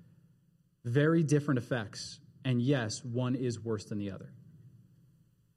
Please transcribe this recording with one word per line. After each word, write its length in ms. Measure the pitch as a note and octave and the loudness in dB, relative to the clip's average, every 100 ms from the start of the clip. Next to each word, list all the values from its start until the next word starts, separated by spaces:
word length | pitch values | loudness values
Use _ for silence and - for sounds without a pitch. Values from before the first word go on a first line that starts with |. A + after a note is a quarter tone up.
| - _ _ _ _ _ _ _ | -20 _ _ _ _ _ _ _
Very 400 | A#2+ B2+ D3+ E3 | 0 4 4 4
different 340 | D3+ D3 C#3+ B2+ | 4 4 4 0
effects, 600 | A2+ B2+ G2+ - - - - - | 0 -4 -4 -10 -14 -14 -20 -8
and 180 | C3 B2 | -2 0
yes, 420 | B2 C#3 A2 - | 2 2 0 -6
one 320 | B2+ A#2+ B2 B2+ | -6 -2 -2 -2
is 240 | B2+ A2 | -2 -4
worse 260 | A2 G#2+ - | -4 -6 -4
than 120 | G#2+ | -6
the 140 | G2+ | -6
other. 220 | F#2 - - - - - - - _ _ _ _ _ _ | -8 -14 -18 -20 -20 -20 -20 -20 _ _ _ _ _ _